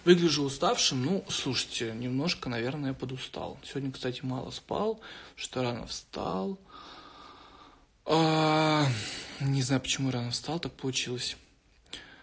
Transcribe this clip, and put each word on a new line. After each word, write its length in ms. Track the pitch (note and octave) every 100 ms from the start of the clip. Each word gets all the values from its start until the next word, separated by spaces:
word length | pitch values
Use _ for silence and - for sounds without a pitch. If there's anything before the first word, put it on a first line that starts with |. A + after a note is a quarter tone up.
Выгляжу 400 | - F3+ E3+ D3
уставшим. 600 | C#3 C3+ F3 A#3+ - C3+ B2+
Ну, 180 | F#3+ -
слушайте, 640 | - - A#2+ - - A2+
немножко, 560 | A2+ B2 C3 D#3+ - -
наверное, 440 | A#2 A#2 D3+ C#3
подустал. 680 | C3 B2+ C3 - - E3+ -
Сегодня, 280 | - C#3 C3+
кстати, 300 | C3 C3 B2+
мало 260 | C3 B2+ -
спал, 500 | B2 - C3 G#3+ A3 - - - -
что 260 | - -
рано 240 | B2+ A#2+ -
встал. 760 | - - - - F3 G3 G3 - - - - - - - - - - - - _ _ -
А, 840 | D#3 D#3+ D#3+ D#3 D#3 D#3 D3+ D3 A2+ G#2 - - -
не 200 | C#3 C#3
знаю, 200 | B2+ C3+
почему 280 | - - C3+
рано 220 | B2+ A#2+
встал, 280 | A#2+ - E3
так 120 | C#3
получилось. 680 | - C3+ B2+ - B2 - - - _ _ _ _ - - -